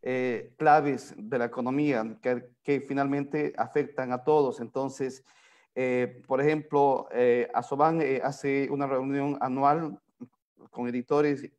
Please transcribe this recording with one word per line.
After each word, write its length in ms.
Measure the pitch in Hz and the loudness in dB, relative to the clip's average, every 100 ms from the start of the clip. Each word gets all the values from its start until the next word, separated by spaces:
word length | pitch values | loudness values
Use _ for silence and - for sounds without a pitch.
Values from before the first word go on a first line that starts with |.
eh, 520 | - 127 127 113 - _ | -4 -2 -2 -4 -8 _
claves 560 | 156 151 143 127 - - | 6 6 4 -4 -8 -16
de 220 | 107 131 | -6 -2
la 80 | 120 | -2
economía 720 | 123 123 135 147 123 110 110 | -2 -2 0 0 0 -2 -6
que, 280 | 127 123 123 _ | -4 -4 -6 _
que 180 | - 139 | -2 -2
finalmente 720 | 139 139 139 143 143 151 147 - | -2 -2 0 -2 -2 -4 -4 -4
afectan 560 | 120 151 147 - 127 | -2 -2 -2 -4 -4
a 120 | 123 | -4
todos. 360 | 127 151 135 110 | 2 2 2 -2
Entonces, 640 | 113 135 135 135 131 127 _ _ _ _ _ | -8 -4 -6 -4 -8 -8 _ _ _ _ _
eh, 480 | - 127 123 123 127 - | -4 0 0 -2 -6 -2
por 140 | 131 | 2
ejemplo, 680 | 143 156 147 147 143 135 - | 2 2 0 4 4 2 -2
eh, 380 | 120 123 120 120 | 2 4 4 2
Asoban, 480 | - - 139 151 165 | -2 -4 2 2 4
eh, 180 | 143 135 | 0 0
hace 440 | 135 147 143 139 139 | -2 -4 -2 0 -2
una 180 | 139 139 | -2 -2
reunión 500 | 131 131 139 143 139 | -2 -2 -2 -2 -2
anual 580 | 131 131 139 151 156 - _ _ - _ _ _ - | -4 2 2 2 -2 -10 _ _ -20 _ _ _ -18
con 180 | - 120 | -8 -6
editores 600 | 123 123 147 151 139 - | -6 0 2 2 0 -8